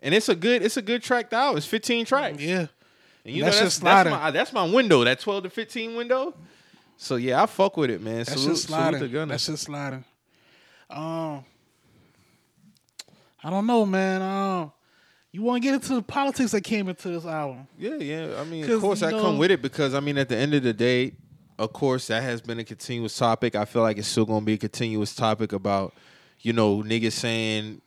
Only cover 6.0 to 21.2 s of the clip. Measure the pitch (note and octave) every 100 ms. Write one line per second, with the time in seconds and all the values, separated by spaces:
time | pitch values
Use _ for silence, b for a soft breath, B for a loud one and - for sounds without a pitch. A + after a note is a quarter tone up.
6 | A#3+ B3+ C#4+ - E3 b b b b b
7 | - B2+ B2+ B2+ G#3+ - G3 - C#3 G2+
8 | A2 A2+ A#2 C3+ C#3 E3 E3 D#3 E3 C#3+
9 | C3 C3 D#3 C#3+ - D3+ - D3 C#3+ C3
10 | B2+ _ _ b b b b b b -
11 | D#3+ E3 D#3+ C#3+ B2+ b b b b b
12 | b b b b b b _ _ _ _
13 | - b b b D3+ F#3 G#3+ A#3+ G#3 F#3+
14 | F#3+ F#3+ F#3+ G3 G3 F#3 D#3 _ b b
15 | b b b F3 A3+ B3 B3+ C4+ - C4
16 | G3+ - C#4 C4+ B3 G#3+ - G#3+ F#3+ F3
17 | F#3+ E3+ E3 D#3 C#3+ B2+ C3+ - F#3+ D4+
18 | C#3+ D#3 D#3+ - D3+ E3 D#3 A3+ G3 G#3
19 | E3+ A3 G#3+ C#3+ E3+ F3+ C3 - C#3+ C3+
20 | C#3+ C#3+ C3+ A2+ C#3 D3 B2 G#2+ A#2+ B2
21 | B2+ -